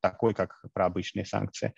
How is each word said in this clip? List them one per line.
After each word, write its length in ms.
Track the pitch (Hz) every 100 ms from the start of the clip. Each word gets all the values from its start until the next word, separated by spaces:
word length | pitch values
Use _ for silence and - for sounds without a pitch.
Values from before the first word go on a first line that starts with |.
такой, 340 | 92 - 113
как 280 | 98 92 - -
про 120 | - 90
обычные 400 | 92 92 98 90
санкции. 480 | 101 98 - -